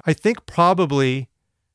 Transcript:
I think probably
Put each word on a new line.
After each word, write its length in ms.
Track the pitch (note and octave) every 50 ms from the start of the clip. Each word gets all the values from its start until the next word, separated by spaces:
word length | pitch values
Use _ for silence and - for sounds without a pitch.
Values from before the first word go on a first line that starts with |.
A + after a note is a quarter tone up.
| -
I 60 | E3
think 340 | D3+ - - A3 A#3+ - -
probably 840 | - - E3+ E3+ F3+ F#3 F3+ F3+ C#3 C#3+ C#3 C3+ B2+ C3 C3+ C3 - _ _ _ _ _ _ _ _